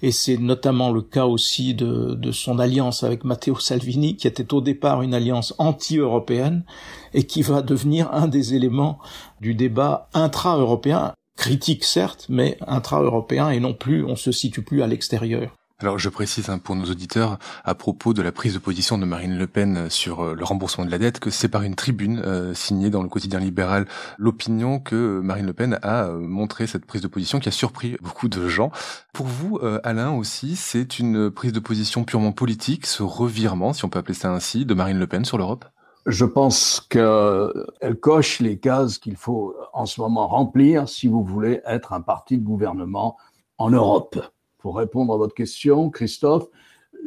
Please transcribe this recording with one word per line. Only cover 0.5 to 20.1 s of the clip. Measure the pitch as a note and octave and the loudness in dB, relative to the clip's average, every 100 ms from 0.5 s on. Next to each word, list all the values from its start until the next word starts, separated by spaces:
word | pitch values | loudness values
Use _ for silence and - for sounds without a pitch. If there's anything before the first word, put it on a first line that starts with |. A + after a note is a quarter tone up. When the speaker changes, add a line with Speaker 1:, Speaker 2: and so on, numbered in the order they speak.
| B2+ C#3 B2+ B2+ | 2 2 2 2
Speaker 1:
le | A2+ | 0
cas | G#2+ C3+ B2+ | 0 0 2
aussi | A#2 - - B2+ | 2 0 0 -2
de, | A#2+ A#2 A#2+ B2 | 0 -2 0 -2
de | A#2+ A#2+ | -2 -4
son | A#2 - A#2+ | -4 -2 0
alliance | B2 C3 B2+ A2+ | 2 2 0 0
avec | A#2+ A#2 | -2 -2
Matteo | B2+ A#2+ - C3 | -4 -2 -2 -2
Salvini, | - B2+ B2+ C3 D3+ - | 0 -2 0 0 0 0
qui | B2 | 0
était | - B2+ | 0 0
au | C#3+ | 0
départ | C3 C#3 D3 C3+ | 2 2 2 2
une | B2+ | 2
alliance | B2 A#2 A#2+ A2+ - | 0 2 0 -2 0
anti-européenne, | D#3+ D3 - D#3 C3 A#2 A#2 B2 C#3 E3+ F3 - - - - | 2 2 0 2 4 2 2 0 2 0 -4 -12 -18 -20 -2
et | C#3 | 0
qui | C#3 D#3+ | 0 0
va | C#3+ C#3+ | 2 2
devenir | C3 C3+ C#3 D#3+ D#3 | 2 0 2 2 2
un | D3+ D#3+ | 2 2
des | C#3 A#2+ | 2 2
éléments | C3 B2+ C3 D3+ D3+ - - - _ | 2 2 2 0 -2 -12 -20 -20 _
du | A2+ | -4
débat | A2 B2+ A2+ C#3+ - - | 0 0 2 2 0 -2
intra-européen, | D#3+ D#3 - F3+ D#3 A#2+ A#2 C#3 E3 - - _ - | 0 0 2 0 2 4 2 2 2 0 -6 _ -6
critique | A#2+ A#2 - D3 | 0 0 2 0
certes, | - - F#3 - - | 0 0 0 -4 -4
mais | B2+ C#3 - - | 0 0 -2 -4
intra-européen, | B2+ - D3 C#3 A2+ A2+ C3 D3+ | -4 0 2 4 2 0 0 2
et | A#2+ | 2
non | B2+ | 0
plus, | - B2 D#3 | -2 0 0
on | C3+ A#2+ | 0 -2
se | C3 | -2
situe | A#2+ B2+ A2 | 0 -2 -4
plus | - C#3+ | -2 0
à | A2+ | 2
l'extérieur. | A#2+ - A2 A2+ A#2 A#2 - _ _ | 0 -2 -2 0 -2 -4 -10 _ _
Speaker 2:
Alors, | G2+ G2 | -2 0
je | G2 | -2
précise, | - G2+ - G2+ | -4 -4 -4 -4
hein, | F#2 | -6
pour | - F#2+ | -4 -4
nos | |
auditeurs, | F2+ F2+ F#2 A2+ A2 G2 - - | -4 -6 -4 0 0 -2 -10 -8
à | - | -4
propos | F#2 - - A#2 | -2 -2 0 0
de | G#2 | 0
la | F2 | 0
prise | - A#2 | -2 -4
de | F#2 | -2
position | - F2+ - G#2+ | -4 -4 -2 0
de | |
Marine | F2+ E2+ F2+ F2+ | -2 -2 -4 -2
Le | F#2 | -2
Pen | G#2 G2+ F2+ E2 | 0 0 0 -2
sur, | - F2 | -4 -4